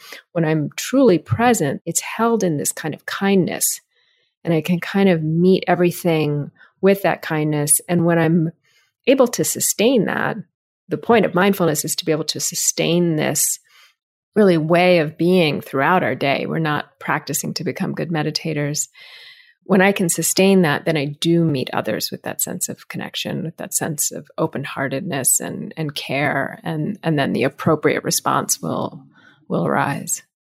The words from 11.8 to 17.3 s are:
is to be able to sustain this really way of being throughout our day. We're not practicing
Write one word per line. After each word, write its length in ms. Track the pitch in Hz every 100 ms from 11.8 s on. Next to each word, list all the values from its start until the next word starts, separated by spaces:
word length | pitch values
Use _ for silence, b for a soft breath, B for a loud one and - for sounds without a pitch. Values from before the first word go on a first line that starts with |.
is 100 | - -
to 100 | -
be 60 |
able 120 | 156
to 160 | 156 -
sustain 760 | - - - - 160 170 175 151
this 420 | 131 143 - - b b b b _ _ _
really 240 | - 208 165
way 400 | 156 170 180 175
of 180 | 151 -
being 440 | 170 185 160 -
throughout 420 | - 135 143 185
our 120 | 131
day. 320 | 127 143 131 -
We're 120 | 160
not 400 | 160 147 - _
practicing 560 | - 147 -